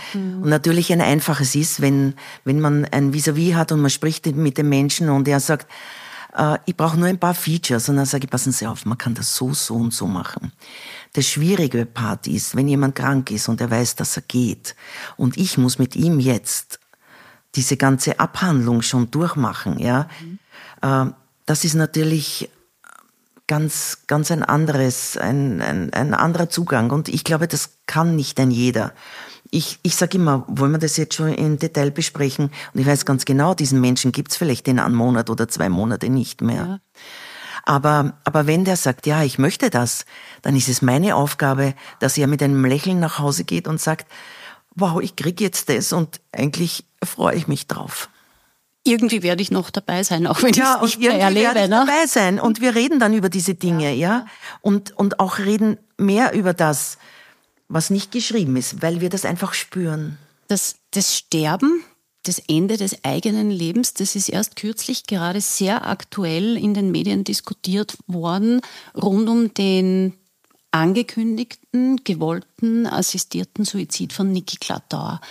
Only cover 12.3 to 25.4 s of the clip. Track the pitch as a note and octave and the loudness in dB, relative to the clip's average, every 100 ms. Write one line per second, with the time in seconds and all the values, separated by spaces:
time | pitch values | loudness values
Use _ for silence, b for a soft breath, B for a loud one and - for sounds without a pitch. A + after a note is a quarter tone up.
12.3 | E2 - - C#3 C#3 C#3 - C3 C#3 B2+ | -4 -2 0 2 2 0 0 0 0 -2
13.3 | G#2+ - A2+ A#2+ A2+ A#2+ - - - - | -4 -2 -2 0 0 0 -2 -6 -6 -4
14.3 | B2+ A#2+ - - - B B B B B2 | 0 0 -2 -10 -16 B B B B -2
15.3 | C#3 F#3 - B2+ B2+ B2+ - D#3+ D#3 C3 | 0 0 2 2 2 0 0 2 4 2
16.3 | A2+ - - - - _ B B B B | 0 -2 -8 -8 -16 _ B B B B
17.3 | B B - B2+ C3+ C3+ C3 - - E3 | B B -4 0 2 4 4 0 0 -2
18.3 | - F#3 C#3+ A#2+ A#2+ A2+ B2+ A#2+ D3 E3+ | 0 2 2 4 2 2 0 0 0 0
19.3 | D3 A2+ - G2+ - B2 B2 D3 B E3 | 0 -2 -4 -4 -2 0 0 -2 B -16
20.3 | F#3 B B B B C3+ C3+ C3 - _ | -16 B B B B 0 2 0 -4 _
21.3 | _ - D3+ E3+ D#3 D#3 D#3+ D#3+ D#3+ C#3+ | _ -4 0 2 2 2 0 0 0 -2
22.3 | - - _ _ _ - - _ _ _ | -8 -12 _ _ _ -20 -20 _ _ _
23.3 | _ - D3+ D#3 - - - - D3+ D3+ | _ -2 0 0 -4 -8 -8 -2 0 2
24.3 | D#3+ - D3 D#3 D3 C3 - - - F2+ | 0 2 2 2 2 2 0 -4 -4 0
25.3 | C#3 | 0